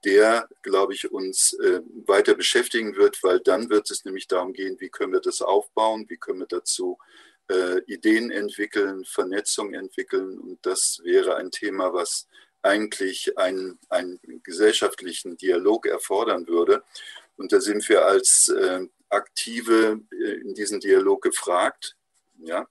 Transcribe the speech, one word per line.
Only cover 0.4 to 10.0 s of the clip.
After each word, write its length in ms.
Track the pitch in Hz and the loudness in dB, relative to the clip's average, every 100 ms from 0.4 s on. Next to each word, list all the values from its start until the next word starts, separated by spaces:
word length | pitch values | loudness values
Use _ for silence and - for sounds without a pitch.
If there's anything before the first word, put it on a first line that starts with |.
| 117 - | -2 -14
glaube 320 | 95 95 98 | -2 0 0
ich, 180 | 98 - | -2 -8
uns, 420 | 101 95 92 - | -6 -6 0 0
äh, 280 | - - 90 - 120 - | 2 0 0 -4 -14 2
weiter 300 | 196 208 104 | 4 4 2
beschäftigen 600 | - 123 120 117 110 98 | 2 0 0 -2 -4 4
wird, 280 | 101 - | 2 4
weil 160 | 95 90 | 2 2
dann 300 | - 92 82 | 2 0 2
wird 220 | 104 - | 0 0
es 140 | 98 98 | -10 -8
nämlich 220 | 95 - | -10 -4
darum 260 | 92 92 | -2 -2
gehen, 260 | 92 95 92 | -6 -8 -8
wie 100 | 92 | -12
können 240 | - 98 | -8 -2
wir 60 | 92 | -2
das 220 | 92 - | -2 -4
aufbauen, 640 | 90 95 - - 110 110 - | 2 0 0 -2 0 0 -8
wie 100 | - | -14
können 220 | - 92 | -8 -8
wir 80 | - | -6
dazu, 500 | - - - 92 90 _ _ - _ _ | -6 -4 -4 -4 -6 _ _ -20 _ _
äh, 300 | 92 90 92 - | -2 0 -2 -4
Ideen 420 | 101 110 113 117 | -2 2 2 2
entwickeln, 760 | 101 101 - 104 104 98 95 92 | -4 -6 -6 -6 -2 -2 -4 -10
Vernetzung 680 | - 92 98 - - 104 | -4 -2 -2 -4 -4 -6
entwickeln. 640 | 90 95 - | -8 -10 -10